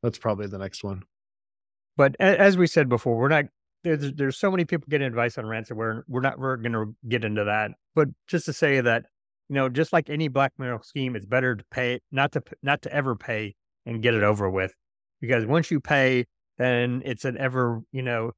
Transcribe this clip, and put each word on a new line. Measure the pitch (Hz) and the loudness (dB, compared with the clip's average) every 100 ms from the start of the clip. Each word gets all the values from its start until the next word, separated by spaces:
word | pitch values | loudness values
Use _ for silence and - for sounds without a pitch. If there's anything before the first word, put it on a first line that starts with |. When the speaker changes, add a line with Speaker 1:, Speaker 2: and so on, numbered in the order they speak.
Speaker 1:
That's | 120 - | -4 -4
probably | 117 101 104 | -4 -4 -6
the | 98 | -8
next | 98 - | -10 -8
one. | 104 95 - _ _ _ _ _ _ _ _ - | -10 -10 -12 _ _ _ _ _ _ _ _ 4
Speaker 2:
But | 139 135 | 4 6
a-, | 190 202 | 4 8
as | 196 180 | 6 6
we | 175 | 4
said | - 139 | 4 4
before, | 120 - 117 | 2 0 0
we're | 131 | 2
not, | 151 147 _ _ _ | 2 0 _ _ _
there's, | 170 151 143 | -2 -2 -2
there's | 139 139 131 | -2 -2 0
so | 202 | 0
many | 190 170 | 0 0
people | 170 135 | -2 -2
getting | 147 135 | -2 0
advice | 117 120 127 | 0 -2 -2
on | 110 | -6
ransomware. | 110 107 110 113 110 - | -8 -8 -6 -4 -4 -6
We're | 127 | -2
not, | 135 131 | -2 -2
we're | 131 127 | -6 -4
gonna | 113 117 107 113 123 | -4 -4 -4 -8 -4
get | 120 110 | -2 -2
into | 107 104 | -2 0
that. | 107 107 - _ - | 0 -2 -8 _ 0
But | 147 - _ | 0 -2 _
just | 175 - | -6 -4
to | |
say | 143 151 135 | -2 2 2
that, | 120 117 - _ _ _ _ | 2 0 -2 _ _ _ _
you | 139 | -2
know, | 131 | 0
just | 123 160 | 0 0
like | 175 156 | 0 0
any | 151 160 | -4 -2
blackmail | 131 139 _ 131 117 | 0 0 _ -8 -8
scheme, | - - 131 117 | -8 -6 -6 -6
it's | 98 | -2
better | 123 127 113 | 0 0 -2
to | - | -6
pay, | - 123 123 _ | -4 -2 -4 _
not | 135 143 | -2 0
to | - | -2
p-, | - - | -8 -10
not | 135 143 | -2 -2
to | - | -2
ever | 147 135 113 | -2 -2 -4
pay | - 110 107 101 _ _ - | -4 -6 -6 -10 _ _ -10
and | 117 | -2
get | 117 | 2
it | 117 | 4
over | 104 104 98 | 4 2 0
with. | 95 92 _ _ _ _ _ | 0 -2 _ _ _ _ _
Because | 117 123 110 | 0 0 2
once | 156 160 | 0 2
you | 156 | -2
pay, | - 147 131 127 123 _ _ _ | 0 2 4 2 -2 _ _ _
then | 127 120 123 123 135 | 0 2 0 -2 -6
it's | 120 139 | -6 -6
an | 123 | -4
ever, | 135 127 123 117 110 | -2 0 0 -2 -8
you | 131 | -8
know | 127 120 113 | -4 -2 -4